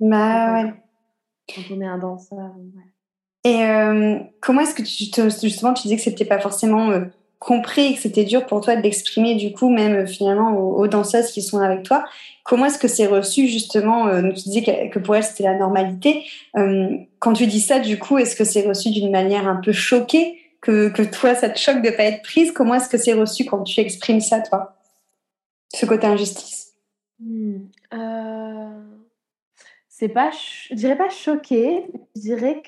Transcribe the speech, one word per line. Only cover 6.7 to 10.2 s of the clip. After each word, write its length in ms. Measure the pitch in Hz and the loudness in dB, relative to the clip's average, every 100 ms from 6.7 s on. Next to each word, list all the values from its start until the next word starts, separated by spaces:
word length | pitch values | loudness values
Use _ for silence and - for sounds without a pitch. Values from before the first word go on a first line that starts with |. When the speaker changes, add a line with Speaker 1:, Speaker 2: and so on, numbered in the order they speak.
| 214 220 | 2 2
Speaker 1:
euh, 160 | 185 180 - _ _ | 0 -2 -12 _ _
compris 440 | - 240 214 - 277 | 0 0 0 0 2
et 80 | |
que 60 | 269 | 0
c'était 240 | 214 - | 0 0
dur 220 | 202 247 262 | 2 0 0
pour 140 | 208 | -2
toi 160 | 208 233 | 0 2
de 60 | |
l'exprimer, 520 | 208 202 - - 226 | 0 -2 -4 0 2
du 180 | 220 208 | 0 -2
coup, 160 | 202 254 | 0 2
même, 260 | 233 214 | 4 4
euh, 120 | 202 185 | 2 -2
finalement, 500 | - | -2